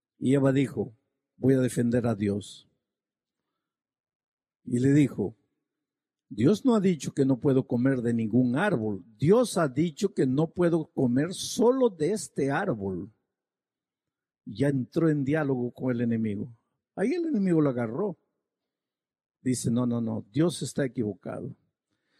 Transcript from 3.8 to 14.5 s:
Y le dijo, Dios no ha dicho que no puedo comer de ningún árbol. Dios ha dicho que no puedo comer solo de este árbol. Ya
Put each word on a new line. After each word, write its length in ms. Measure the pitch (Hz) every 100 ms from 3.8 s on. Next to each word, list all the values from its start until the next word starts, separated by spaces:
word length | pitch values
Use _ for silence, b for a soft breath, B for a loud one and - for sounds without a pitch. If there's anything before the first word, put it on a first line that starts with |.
| _ _ _ _ _ _ _ _
Y 140 | - 120
le 140 | 135
dijo, 440 | 147 131 - 92 - _ _ _ _ _ _ _ _ -
Dios 380 | 98 135 208
no 100 | 262
ha 40 | 226
dicho 340 | 190 156 -
que 100 | -
no 160 | 135 127
puedo 280 | 143 131 127
comer 340 | 120 131 127
de 140 | 117
ningún 420 | 113 110 127 127 131
árbol. 480 | 208 135 107 98 - -
Dios 400 | 147 233 240 180
ha 80 | 151
dicho 440 | 123 170 - 196
que 140 | -
no 220 | 135 135 160
puedo 400 | - 175 165 156
comer 480 | - 123 127 170
solo 540 | 180 - - 233 262 240
de 240 | 165 151
este 360 | 214 - - 139
árbol. 640 | 151 196 113 98 87 101 _ _ _ _ _ _ _ _ _ _ _ _ _
Ya 260 | -